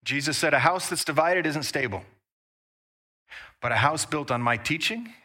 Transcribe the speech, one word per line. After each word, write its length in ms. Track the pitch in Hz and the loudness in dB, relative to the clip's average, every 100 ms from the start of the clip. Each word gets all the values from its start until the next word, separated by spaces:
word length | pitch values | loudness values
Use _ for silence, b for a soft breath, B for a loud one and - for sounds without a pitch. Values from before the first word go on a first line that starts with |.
Jesus 340 | - 139 143 143 | -4 -2 -2 0
said, 160 | 160 | 2
"A 60 | 143 | 4
house 300 | 143 180 - | 4 2 -2
that's 160 | 170 - | -4 0
divided 420 | 151 160 180 160 | 2 4 2 2
isn't 160 | 151 | -2
stable, 420 | 135 147 127 92 - _ _ _ _ _ _ _ _ _ _ _ _ B B B | -4 -2 -4 -6 -12 _ _ _ _ _ _ _ _ _ _ _ _ B B B
but 120 | 120 | -2
a 60 | 117 | 2
house 280 | 143 156 - | 2 0 -2
built 240 | 151 139 | -4 0
on 120 | 123 | 0
my 160 | 120 117 | 2 0
teaching 580 | - 165 - 226 226 - | 0 -2 -2 -4 -10 -18